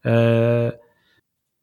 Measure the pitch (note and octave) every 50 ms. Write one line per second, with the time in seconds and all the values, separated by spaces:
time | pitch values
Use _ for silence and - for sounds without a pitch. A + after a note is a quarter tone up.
0 | _ A#2+ A#2 A#2 A#2 A#2 A#2 A2+ A#2 A#2 A#2+ A#2 A#2 A#2 - - _ _ _ _
1 | _ _ _ _ _ _ _ _ _ _ _ _